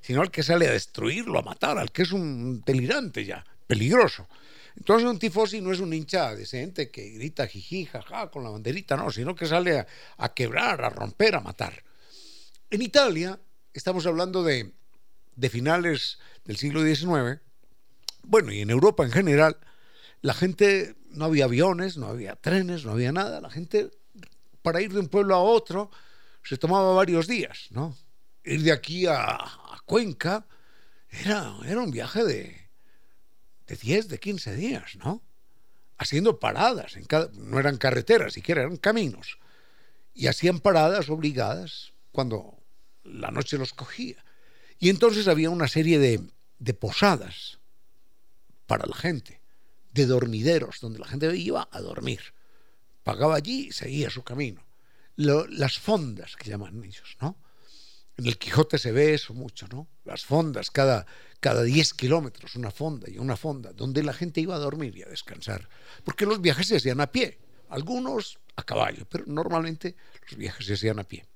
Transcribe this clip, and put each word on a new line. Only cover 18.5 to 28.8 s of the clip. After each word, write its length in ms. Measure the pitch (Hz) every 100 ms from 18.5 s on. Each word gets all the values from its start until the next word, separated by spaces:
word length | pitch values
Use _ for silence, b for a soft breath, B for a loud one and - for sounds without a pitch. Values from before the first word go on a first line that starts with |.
y 100 | 104
en 80 | 104
Europa 340 | 120 190 214
en 80 | 135
general, 460 | 131 190 143 156 - b b b b b b
la 120 | 131
gente, 640 | 123 185 - 202 196 175 - -
no 160 | 151 160
había 200 | 151 135
aviones, 520 | 120 180 175 190 165
no 100 | 107
había 300 | 117 98 101
trenes, 480 | - 190 185 175 123
no 80 |
había 180 | 110 123
nada, 300 | 165 208 156
la 100 | 160
gente 400 | 156 - 214 - - - 208 - - - -
para 200 | 165 165
ir 120 | 208
de 80 | 196
un 80 | 175
pueblo 260 | 202 202 185
a 60 |
otro 500 | 190 226 226 180 202 b b b b b
se 160 | - 131
tomaba 360 | 165 190 190
varios 340 | 185 190 170 165
días, 400 | 240 - - -
¿no? 260 | 113 160 127 - - - -
Ir 200 | - 143
de 80 | 156
aquí 340 | 147